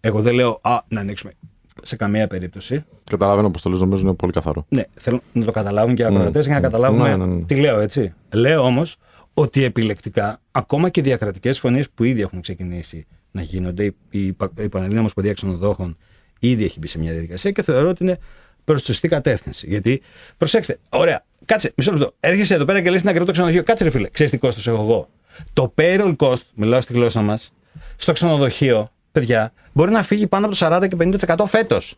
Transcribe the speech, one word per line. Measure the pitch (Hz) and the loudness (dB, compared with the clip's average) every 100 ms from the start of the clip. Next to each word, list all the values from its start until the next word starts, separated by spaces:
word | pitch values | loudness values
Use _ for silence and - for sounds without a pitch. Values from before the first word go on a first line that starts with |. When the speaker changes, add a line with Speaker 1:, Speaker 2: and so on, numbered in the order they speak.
Speaker 1:
Εγώ | 113 104 | 0 0
δεν | 110 | 2
λέω, | 120 123 110 | 2 0 -2
"Α, | - 120 _ | -2 -2 _
να | 110 | -8
ανοίξουμε | 101 101 101 - - _ _ - | -6 -10 -14 -20 -20 _ _ -18
σε | - 113 | -12 -6
καμία | 104 107 107 | -2 0 -2
περίπτωση". | 92 90 98 - 139 151 - - | -4 -10 -12 -8 -8 -8 -20 -6
Speaker 2:
Καταλαβαίνω | 95 98 101 104 | 0 2 4 2
πώς | 85 | 0
το | 98 | -2
λες, | 92 | 0
νομίζω | 92 98 | 2 2
είναι | 95 87 | 0 0
πολύ | 90 | -2
καθαρό. | 87 80 - - | -2 -2 -6 -2
Speaker 1:
Ναι, | 131 - - | -4 -4 -6
θέλω | - 120 _ | -4 -4 _
να | 117 110 | -2 -2
το | |
καταλάβουν | 110 101 104 117 120 | -2 -2 0 2 2
και | |
οι | 117 | 2
Speaker 2:
Μμμ. | 98 | 2
Speaker 1:
ακροατές | 87 80 143 | 2 0 0
για | |
να | 143 | 0
Speaker 2:
Μμμ. | 131 | 0
Speaker 1:
καταλάβουμε | 113 123 110 120 | 2 2 4 4
Speaker 2:
Ναι, | 95 | 2
ναι, | 90 | 0
ναι. | 87 | -2
Speaker 1:
τι | 85 139 | 0 2
λέω, | 147 110 | 4 2
έτσι. | 104 139 98 - _ | 0 -2 -4 -6 _
Λέω | 107 123 160 127 | 0 2 4 4
όμως | 123 165 - _ _ _ | 2 0 -8 _ _ _
ότι | - 143 139 | 0 0 2
επιλεκτικά, | 131 113 110 101 110 - 101 - _ | 0 0 -2 -4 -4 -2 -2 -6 _
ακόμα | 135 - 143 180 | -6 -2 0 2
και | 175 | 2
διακρατικές | 135 123 104 92 120 135 | 0 0 -2 -4 -4 -2
φωνίες | 127 123 107 | 0 0 -2
που | - | 0
ήδη | 117 123 | 0 0
έχουν | 95 92 | -4 -6
ξεκινήσει | - 92 92 87 - 82 - _ _ | -12 -10 -8 -10 -12 -16 -18 _ _
να | 98 | -10
γίνονται, | 80 92 90 90 104 | -8 -6 -6 -2 -4
η, | - _ | -4 _
η, | 101 95 92 95 - | -4 -4 -4 -8 -6
η | 107 | -6
Πανελλήνια | 98 92 110 | -4 -2 0
Ομοσπονδία | 110 - 101 | 0 -2 -4
Ξενοδόχων | 101 98 87 98 - 90 80 _ _ _ _ | -4 -6 -2 -2 -2 -6 -10 _ _ _ _
ήδη | 120 120 | 0 0
έχει | 95 - | -2 -4
μπει | 78 | -12
σε | 80 | -6
μια | 82 | -6
διαδικασία | 82 82 90 202 | -6 -8 -6 -4
και | 202 | -2
θεωρώ | - 131 160 | 0 2 2
ότι | 180 | 0
είναι | 185 180 - - _ _ | -2 -2 -8 -20 _ _
προς | - 147 | -4 -2
τη | - | -2
σωστή | 110 170 | -2 0
κατεύθυνση. | 151 139 107 - - - | 0 0 -2 -6 -14 -6
Γιατί, | 98 113 135 _ - - _ | -2 0 -2 _ -20 -20 _
προσέξτε, | 156 - - - _ | 0 0 -2 -10 _
ωραία, | - 170 131 _ _ - | 0 2 0 _ _ -2
κάτσε, | 220 - - | -2 0 -2
μισό | 151 | 0
λεπτό, | 165 139 _ | 0 -2 _
έρχεσαι | - 190 208 | 0 2 2
εδώ | 175 143 | 2 2
πέρα | 196 | 0
και | 180 | 2
λες | 180 | 2
να | 185 | 2
κρατώ | 170 175 | 0 0
ξενοδοχείο. | 170 175 170 | 0 2 2
Κάτσε, | 165 226 | 2 2
ρε | 165 | 2
φίλε, | 131 98 | 0 -4
ξέρεις | - 151 | 0 0
τι | 131 | 2
κόστος | 131 110 107 | -2 -2 -2
έχω | 113 | -2
εγώ; | 107 110 - _ _ - - | 2 0 -2 _ _ -20 -6
Το | - 131 - | -2 -2 2
payroll | 165 190 202 151 | 2 4 2 2
cost, | 139 123 - | 2 0 -6
μιλάω | - 107 123 | -2 2 2
στη | 120 | 0
γλώσσα | 120 120 120 | 0 2 2
μας, | 104 110 - _ _ - - - | 0 -2 -8 _ _ -20 -18 -6
στο | - | -2
ξενοδοχείο | 156 170 151 135 - 135 113 107 _ _ 156 | 0 2 2 2 2 2 2 0 _ _ -2
παιδιά, | 120 117 110 _ _ | 2 0 0 _ _
μπορεί | 139 170 | 0 2
να | 220 | 2
φύγει | 175 208 202 | 0 0 2
πάνω | 196 208 | 0 0
από | |
το | 196 | 0
σαράντα | 165 175 190 | 2 2 0
και | 180 | 0
πενήντα | 170 190 | 0 0
τοις | 190 | 0
εκατό | 165 208 | 0 2
φέτος. | 220 220 101 - | 0 2 -2 -2